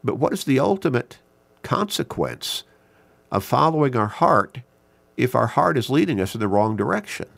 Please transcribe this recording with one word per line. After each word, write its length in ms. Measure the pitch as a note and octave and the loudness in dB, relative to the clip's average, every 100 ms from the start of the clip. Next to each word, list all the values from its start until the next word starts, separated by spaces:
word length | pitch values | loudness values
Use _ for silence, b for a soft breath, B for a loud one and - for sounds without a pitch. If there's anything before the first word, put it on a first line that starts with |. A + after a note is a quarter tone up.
but 120 | B2+ - | -4 -2
what 160 | - | -2
is 120 | G3 | -2
the 160 | - C3 | 0 2
ultimate 580 | F3 G3 - B2 - - _ _ _ _ | 2 0 0 -2 -4 -16 _ _ _ _
consequence 1000 | - C3+ G#3 - - - C#2 B1 - - b b b b b b b | -4 -2 -2 -4 -6 -4 -4 -4 -10 -10 b b b b b b b
of 100 | G#2 | -4
following 540 | - B2 D#3 D#3 C#3+ A#2+ | 0 2 2 2 0 2
our 100 | G#2 | -2
heart 540 | - F3 C#3 - - - b b b _ - | 2 4 4 2 -8 -18 b b b _ -2
if 180 | B2 | 0
our 140 | A#2 A#2 | 2 2
heart 280 | - E3+ D3+ | 2 2 0
is 140 | A2+ | 0
leading 300 | C#3 F#3 G#2+ | 0 2 0
us 140 | F#2 | -2
in 60 | A2+ | -2
the 80 | G#2 | 0
wrong 280 | G2+ G#2+ G#2+ | 2 2 0
direction? 500 | G#2 G#3+ G3+ - - | -2 -2 -6 -12 -12